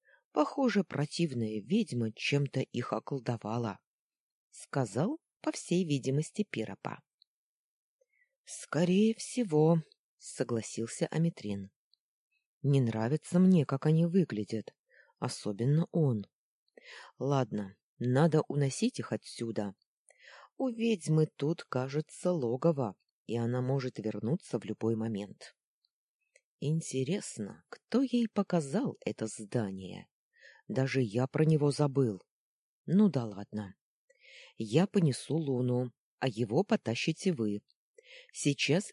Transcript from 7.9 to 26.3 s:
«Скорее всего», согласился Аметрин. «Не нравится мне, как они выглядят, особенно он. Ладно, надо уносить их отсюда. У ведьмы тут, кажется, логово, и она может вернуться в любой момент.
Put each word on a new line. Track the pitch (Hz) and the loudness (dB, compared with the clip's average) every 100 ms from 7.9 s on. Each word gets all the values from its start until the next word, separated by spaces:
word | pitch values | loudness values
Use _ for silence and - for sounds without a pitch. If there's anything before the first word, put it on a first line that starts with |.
| _ _ _ _ _ | _ _ _ _ _
«Скорее | - - - 143 175 190 220 | -16 -16 -4 0 4 4 4
всего», | 226 - 254 208 151 160 165 - _ _ _ | 2 -4 -4 2 4 6 4 0 _ _ _
согласился | - - 123 113 - 113 113 - 160 | -10 -6 -2 -2 -4 -6 -6 -4 -2
Аметрин. | 160 170 - 107 101 98 _ _ _ _ _ _ _ _ _ | 0 0 -2 -6 -6 -8 _ _ _ _ _ _ _ _ _
«Не | 139 139 | 2 2
нравится | 117 110 117 156 - 175 | 2 2 0 -2 0 4
мне, | 185 180 135 | 6 6 4
как | 135 156 | 0 2
они | 160 170 | 4 4
выглядят, | 185 156 104 101 110 - - _ _ _ - | 2 2 -2 -4 -6 -6 -16 _ _ _ -6
особенно | 127 - 104 101 123 156 175 | -6 -4 -6 -2 2 2 2
он. | 170 143 107 - _ _ _ _ - - - - - | 2 2 0 -4 _ _ _ _ -20 -20 -20 -18 -6
Ладно, | 131 139 110 107 98 - _ - | 0 0 0 -4 -8 -12 _ -6
надо | 120 127 165 156 | 2 4 6 4
уносить | - 143 139 - 233 - | 2 0 0 0 -2 -2
их | - | -4
отсюда. | 110 - - 117 107 101 - _ _ _ _ - - - - | -6 -6 -8 -6 -4 -6 -8 _ _ _ _ -20 -20 -14 -4
У | 262 | -4
ведьмы | 226 233 196 151 156 156 - | 0 0 0 2 4 2 0
тут, | 143 170 | -4 -4
кажется, | - 127 135 143 - - 180 | -4 -4 -2 -4 -6 -4 -2
логово, | 160 120 127 165 139 113 - _ _ - | 0 0 2 2 2 -2 -6 _ _ -6
и | 117 | -2
она | 117 127 | 0 0
может | 127 139 123 - | 0 -2 -2 -6
вернуться | 104 101 110 170 - 113 | -6 -4 -2 -2 -2 -6
в | |
любой | 95 107 110 110 | -4 -4 -2 0
момент. | 113 101 104 - - _ _ _ _ _ _ _ _ | -2 -4 -8 -12 -20 _ _ _ _ _ _ _ _